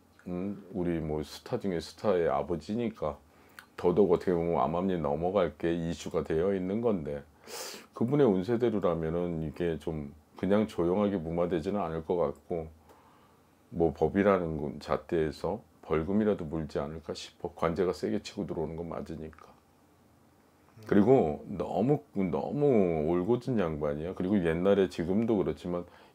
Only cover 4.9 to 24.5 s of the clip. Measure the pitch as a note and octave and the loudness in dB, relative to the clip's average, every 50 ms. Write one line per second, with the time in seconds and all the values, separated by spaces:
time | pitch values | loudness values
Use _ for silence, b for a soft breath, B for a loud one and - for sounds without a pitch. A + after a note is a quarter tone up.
4.9 | F#2 E2+ D2 C#2+ D2 D#2 E2+ F#2 G2 G2+ F2+ D#2 - - - E2 E2+ E2+ E2 E2+ | 0 0 0 -2 -2 0 0 0 2 2 2 0 0 -2 -2 0 0 0 -2 -4
5.9 | E2 - - E2 - E2+ D2+ - E2 D#2+ F2 G2+ G2+ F#2+ F#2 F#2 G2 A2+ A#2 A#2+ | -4 -6 -6 -4 -4 -4 -2 0 0 0 0 0 0 -2 -2 -2 -2 -2 0 0
6.9 | G#2 F2 C#2+ D2 C#2+ C#2+ C#2+ - - B B B B B B B B B B B | 0 -2 -2 -6 -8 -8 -10 -14 -20 B B B B B B B B B B B
7.9 | _ - A2+ A#2+ C#3+ D3 C#3 A2+ F#2+ F#2+ F#2 A#2 A#2+ A2+ B2 A#2+ G#2+ G2+ F2 F2+ | _ -2 -2 0 4 4 6 6 4 4 2 0 0 2 2 2 2 2 0 0
8.9 | E2+ E2 D#2+ D#2+ E2 F2 F2 F2 E2+ D#2+ D#2+ D#2 - - F2 E2+ D#2+ D#2 - E2+ | 0 0 -2 -2 -2 -2 -2 -2 -4 -4 -6 -6 -4 -4 -2 -2 -2 -4 -4 -6
9.9 | D#2+ D#2 C#2+ C#2 D2 - - _ - - - F#2 G2+ G#2+ G#2+ G#2 - - E2+ E2+ | -6 -6 -8 -10 -14 -18 -20 _ -10 -6 0 2 2 2 2 0 0 0 0 2
10.9 | F#2 G#2 G#2 G2+ G2 F#2 D#2 D#2+ E2 E2+ F2 E2+ F#2 E2 D2+ F#2+ G2 G#2 F2+ E2 | 2 2 2 0 0 -2 -4 -4 -2 -2 0 0 0 -2 -2 -2 -2 -2 -4 -4
11.9 | D#2+ E2 D#2 - F#2 F2 D#2 C#2+ C#2+ - - - F2+ E2+ D#2+ D#2+ D#2+ - b b | -4 -4 -4 -2 0 0 0 0 -2 -6 -8 -8 -6 -6 -6 -8 -14 -20 b b
12.9 | b b b b b b b b b b b _ _ _ _ _ - F2 E2 D#2+ | b b b b b b b b b b b _ _ _ _ _ 0 2 2 2
13.9 | D2 - E2 D#2 - G2 F#2+ G#2 G2 F#2 F2 E2 D#2+ D2 D2 C#2 - D2 - - | 4 2 0 2 4 4 6 6 6 4 2 -2 -4 -4 -4 -6 -8 -8 -4 -4
14.9 | D2+ C#2+ - - F2+ E2 D#2+ D2+ C#2 - - E2 G2 B2 - _ _ _ - - | -4 -4 -2 -2 0 0 0 0 -2 -4 -4 -4 -4 -6 -8 _ _ _ -6 -2
15.9 | D#2+ D#2+ D#2+ F2 F#2+ G#2+ A2 G#2+ G2 F2 F2 D2+ D#2+ D#2+ D#2 D2 - E2+ C#2+ D2 | -2 -2 0 0 0 2 2 2 0 -2 -4 -6 -6 -6 -6 -4 -4 -6 -6 -6
16.9 | D#2+ D#2+ - - - - - - - - - F2 - - F2+ E2+ E2+ F#2 F#2 F2+ | -8 -10 -12 -12 -12 -12 -12 -16 -12 -10 -10 -10 -4 -2 0 0 2 2 0 0
17.9 | F2+ - - G2+ A2 G#2 - - - - D#2 D2+ - E2+ D#2+ D2 D#2+ D#2+ E2+ E2 | 0 -2 -2 -2 -2 -4 -6 -8 -8 -8 -6 -6 -4 -4 -4 -4 -6 -8 -8 -8
18.9 | D#2 - - - E2 D2+ D#2 D#2+ D#2+ - - - - - _ _ _ _ _ _ | -8 -8 -8 -10 -10 -10 -12 -12 -14 -18 -20 -20 -20 -20 _ _ _ _ _ _
19.9 | _ _ _ _ _ _ _ _ _ _ _ _ _ _ _ _ _ - - - | _ _ _ _ _ _ _ _ _ _ _ _ _ _ _ _ _ -20 -4 4
20.9 | - G2+ G2+ A2+ C3+ C3 F#2 D#2 D2 - - - - E2+ - - - F2+ G#2+ C3+ | 4 6 8 8 8 6 6 4 0 -2 -6 -8 -6 -6 -4 -2 0 0 2 2
21.9 | D3+ C#3+ - - - G2 F#2+ F2+ - C#2+ - D2 G2+ D3 D3 C#3+ B2+ G#2+ F#2+ F2 | 2 0 -2 -4 -4 -2 0 0 0 -2 -2 -4 -2 0 2 4 4 4 4 4
22.9 | E2 D#2 D2 D#2+ F2 F2+ F2+ G2+ A#2+ B2 - C3+ B2+ G#2+ F#2 E2 D#2 D2 D2+ D2 | 2 2 2 2 2 2 2 2 0 0 0 -2 0 0 0 0 0 -2 -2 -2
23.9 | D2 D2 D#2+ F2+ F#2+ - F#2 F#2 G#2+ G2+ E2+ E2 | -2 -2 -4 -6 -4 -4 0 2 2 2 4 2